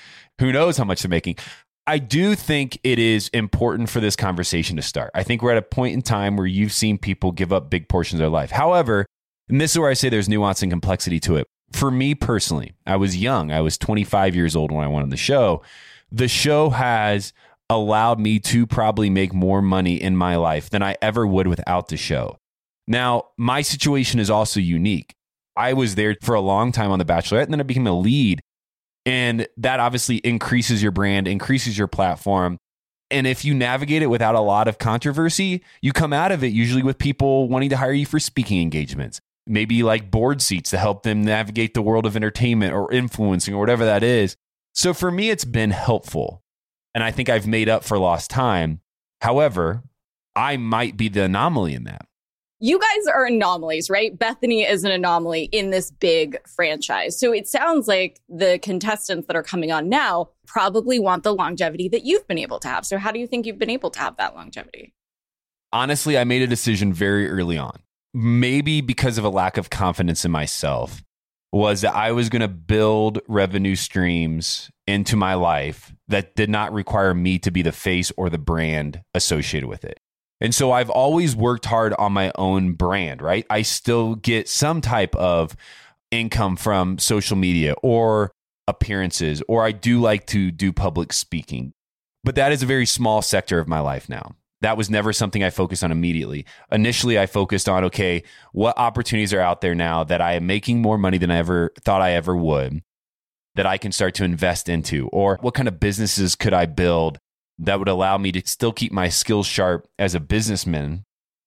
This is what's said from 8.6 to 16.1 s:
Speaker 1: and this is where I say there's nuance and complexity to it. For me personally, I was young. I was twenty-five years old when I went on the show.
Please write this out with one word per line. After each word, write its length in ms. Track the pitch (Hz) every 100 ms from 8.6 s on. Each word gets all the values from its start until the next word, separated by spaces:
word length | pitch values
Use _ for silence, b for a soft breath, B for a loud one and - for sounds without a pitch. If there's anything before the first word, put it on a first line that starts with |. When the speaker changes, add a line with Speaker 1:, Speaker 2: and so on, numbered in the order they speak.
| 156 175 135 104 98 _ _ _ -
Speaker 1:
and 120 | 135
this 120 | 156
is 60 | 165
where 120 | 147
I 40 |
say 140 | 127 131
there's 200 | 110 98
nuance 340 | 107 101 95
and 80 | 95
complexity 500 | 87 92 90 - 82
to 160 | - 78
it. 100 | 64 _ _
For 180 | - 139
me 240 | 127 135
personally, 600 | 147 - 110 - 76 55 - -
I 100 | 95
was 200 | 98 90
young. 340 | 113 127 78
I 100 | 78
was 180 | 80 -
twenty-five 580 | - 107 101 101 98 90
years 180 | 85
old 160 | 80 78
when 140 | 76
I 40 | 73
went 140 | 73
on 60 | 69
the 60 | 67
show. 460 | - 139 110 80 B B B B B